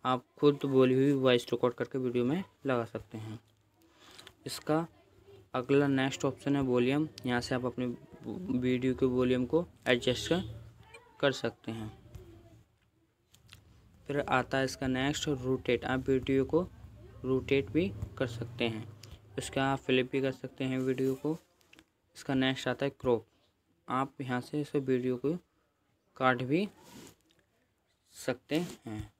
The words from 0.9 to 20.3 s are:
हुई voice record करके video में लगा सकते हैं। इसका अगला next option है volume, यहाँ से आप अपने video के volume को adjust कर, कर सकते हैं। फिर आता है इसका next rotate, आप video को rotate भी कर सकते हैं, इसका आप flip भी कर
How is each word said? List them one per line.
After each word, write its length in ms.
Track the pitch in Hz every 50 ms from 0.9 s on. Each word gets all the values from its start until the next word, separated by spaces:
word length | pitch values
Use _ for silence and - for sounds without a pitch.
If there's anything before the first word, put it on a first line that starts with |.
| 127
हुई 160 | 131 135 143 143
voice 320 | 135 131 131 123 123 123 -
record 240 | 123 - - 123 120
करके 220 | - 123 - - 135
video 260 | 127 123 120 123 120
में 180 | 123 147 185 196 - _ _ -
लगा 200 | 135 131 120 113
सकते 300 | 110 - 110 - _ -
हैं। 220 | 110 107 110 110 117 _ _ _ _ _ _ _ _ _ _ _ _ - - - - - - - _ _
इसका 400 | 127 - - - - 151 156 170 - - - _ _ _ - - - - - - _ -
अगला 320 | 131 123 127 139 139 143
next 380 | 139 139 135 131 135 135 - -
option 300 | 139 131 - - 143 143
है 60 | 139 135
volume, 440 | 131 123 123 123 127 139 147 156 151 - - -
यहाँ 160 | 123 123 120
से 140 | 120 - 135
आप 100 | 123 123
अपने 200 | 123 120 - 127 123 120 - - - - - - 113 107 - 180 - 131 123
video 340 | 123 127 127 123 127 131 127
के 100 | 123 135
volume 380 | 131 123 127 127 123 127 127 127
को 200 | 120 - 160 175 - - _ -
adjust 420 | - 127 123 120 131 123 - - -
कर, 140 | 165 180 190 - - - - - - - - - - - - - - -
कर 120 | - 139 131
सकते 380 | - - 117 - _ - -
हैं। 200 | 113 113 110 107 101 - - - - - - - - - - - - - _ _ _ _ _ _ _ _ _ _ _ _ _ _ - - _ - - - _ - - - - - - - -
फिर 120 | - 143 143
आता 380 | - - - 127 123 - -
है 80 | 135 135
इसका 220 | 131 - - 139
next 400 | 131 127 127 131 143 147 - -
rotate, 580 | 156 147 127 127 127 131 127 - - 123 117 -
आप 240 | - 127 131 131 -
video 360 | 135 131 123 - 135 135 131
को 160 | 131 - 165 185 - - - - - - - - - - - -
rotate 440 | 127 131 131 123 - 139 139 139 -
भी 200 | - 156 180 196 - - - - -
कर 100 | - 131 120
सकते 360 | - - 120 - - - 123
हैं, 220 | 117 110 110 110 - - - - - - - - - -
इसका 260 | - - - - 139 135
आप 160 | 139 139 131
flip 320 | - - 131 127 123 127
भी 100 | - 135
कर 100 | 131 135